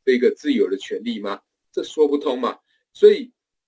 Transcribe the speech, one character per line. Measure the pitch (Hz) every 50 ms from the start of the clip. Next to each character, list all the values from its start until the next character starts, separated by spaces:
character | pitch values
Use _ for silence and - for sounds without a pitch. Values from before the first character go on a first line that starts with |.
| _
这 | 135 127 123
个 | 123 113
自 | - - - 147 135
由 | 110 95 92
的 | 98 95
权 | - - 104 92 110
利 | 120 117 104
吗？ | 104 101 101 - - _ _ _ _ _
这 | _ 185 -
说 | - - 156 151 139
不 | 143 143
通 | - 147 127 131
嘛。 | 123 107 - - _ _ _ _ _ _ _
所 | - 202 214
以 | 208 311 240 - _ _ _ _ _ _ _